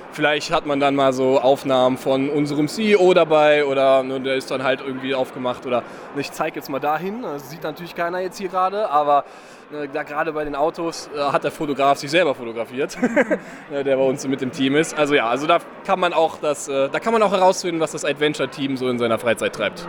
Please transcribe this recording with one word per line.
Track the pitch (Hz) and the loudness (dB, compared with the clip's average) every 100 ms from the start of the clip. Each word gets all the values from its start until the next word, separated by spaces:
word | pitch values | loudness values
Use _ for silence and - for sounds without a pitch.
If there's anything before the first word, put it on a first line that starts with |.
| - | -14
vielleicht | - 151 151 - | -2 0 0 0
hat | 160 147 | -2 0
man | 139 | 2
dann | 139 139 | 2 4
mal | 135 | 2
so | 131 131 135 | 4 4 4
Aufnahmen | 127 139 139 131 127 127 | 4 2 2 4 4 2
von | 143 135 139 | 0 0 0
unserem | 147 147 147 151 | 0 0 0 -2
C | - 214 | 0 2
E | 202 | 6
O | 180 | 6
dabei | 180 156 156 151 147 | 6 6 6 6 4
oder, | 143 135 135 135 | 2 2 4 4
ne, | 131 135 | 2 -4
der | 131 | -2
ist | 131 131 | -4 -2
dann | 131 | -2
halt | 131 131 | 0 -2
irgendwie | 139 131 131 | -4 -6 -4
aufgemacht | 131 131 143 123 123 131 | -2 -4 -4 -6 -4 -2
oder, | 120 - - - | -4 -4 -12 -12
ne, | 143 | -8
ich | 135 | -8
zeig | - 160 160 | -6 -6 -6
jetzt | 139 | -8
mal | 135 | -4
dahin, | 143 151 190 220 | -2 -2 -4 -8
das | 220 143 135 | -8 -10 -12
sieht | 165 | -12
natürlich | 165 151 170 | -10 -10 -10
keiner | - 170 180 | -6 -4 -4
jetzt | 185 - | -6 -6
hier | 185 | -6
gerade, | 185 185 202 208 | -2 -2 0 0
aber, | 147 143 143 - - - - - | 2 4 2 2 -10 -20 -20 -16
ne, | 147 143 | -10 -8
da | 151 | -6
gerade | 147 147 165 | -6 -4 -2
bei | 151 | -2
den | 151 139 | -4 0
Autos, | 156 165 165 156 - 147 | 0 0 -6 -6 -8 -4
äh, | |
hat | 143 165 | 0 0
der | 147 | -2
Fotograf | - 151 135 139 139 | -4 -4 2 4 2
sich | 143 | 2
selber | 160 165 | 2 2
fotografiert, | 131 117 113 110 127 170 - 240 233 - | 0 -6 -6 -6 -4 -6 -2 0 2 2
<laughs> | 262 - - - | 0 -6 -18 -8
ne, | 143 | -4
der | 139 131 | 0 2
bei | |
uns | 135 127 139 | 2 0 -2
mit | 135 | -4
dem | 127 | -4
Team | 131 135 | -2 2
ist. | 143 165 - | 2 2 0
Also | 147 | 2
ja, | 143 113 | 2 2
also | 127 151 | 0 2
da | 170 - - - | 2 0 -10 -4
kann | 185 | 0
man | 175 | 0
auch | 156 160 - | 2 0 0
das, | 151 143 - | -4 -4 -2
äh, | 139 135 | 0 0
da | 151 | 0
kann | 226 | 0
man | 226 | 2
auch | 208 | 2
herausfinden, | 190 185 185 185 165 | 4 4 4 0 -2
was | 156 | -2
das | 151 | -2
Adventure-Team | 156 143 151 151 135 - 139 131 | -4 0 0 0 -4 -4 -4 -2
so | 127 | -2
in | 123 | 0
seiner | 120 110 | 0 0
Freizeit | 117 110 101 | 0 0 -2
treibt. | - 98 - | -2 -4 -4